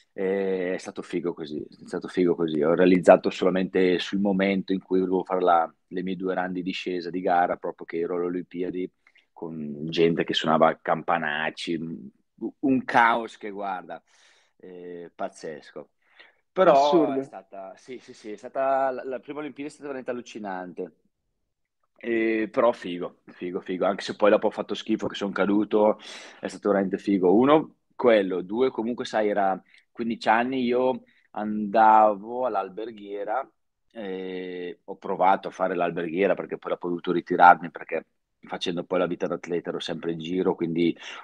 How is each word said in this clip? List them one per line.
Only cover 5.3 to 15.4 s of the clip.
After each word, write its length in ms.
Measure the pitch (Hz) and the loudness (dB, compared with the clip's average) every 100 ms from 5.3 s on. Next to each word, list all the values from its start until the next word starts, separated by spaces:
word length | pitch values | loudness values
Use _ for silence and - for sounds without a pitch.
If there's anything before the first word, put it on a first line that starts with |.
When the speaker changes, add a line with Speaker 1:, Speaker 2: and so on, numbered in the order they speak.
| 92 | 0
Speaker 1:
la, 320 | 90 85 80 _ - | 4 4 2 _ -12
le 140 | 90 | -8
mie 140 | 92 90 | -6 -6
due 180 | 95 | -4
run 180 | 90 92 | -4 -4
di 100 | 92 | -6
discesa 480 | 90 92 92 90 85 | -6 -6 -6 -6 -6
di 100 | 90 | -4
gara, 360 | 92 87 87 85 | 0 2 2 -2
proprio 300 | 87 - 85 | -6 -10 -8
che 120 | 82 | -6
ero 160 | 85 87 | -4 -2
alle 100 | 90 | -2
Olimpiadi, 640 | 90 85 87 90 90 92 _ _ _ _ | -4 -8 -8 -6 -6 -8 _ _ _ _
con 540 | - 85 80 73 71 80 | -14 -12 -10 -10 -10 -6
gente 360 | 82 82 85 | 2 2 2
che 100 | 82 | -2
suonava 420 | 80 80 80 80 78 | -2 2 4 4 2
campanacci, 920 | - 82 78 85 78 76 78 - - 80 | -4 -4 0 -2 -2 -4 -6 -6 -6 -6
un, 320 | 82 85 104 _ _ - 113 - | -6 -12 -16 _ _ -12 -12 -4
un 240 | 139 131 | 0 0
caos 520 | - 127 117 117 113 - | 2 4 4 2 -4 -12
che 140 | 107 | -12
guarda, 520 | 98 98 92 85 82 _ _ _ _ _ _ | -10 -8 -8 -10 -18 _ _ _ _ _ _
eh, 540 | 92 90 87 87 85 | -20 -16 -14 -14 -16
pazzesco. 760 | - 95 - | -10 -10 -10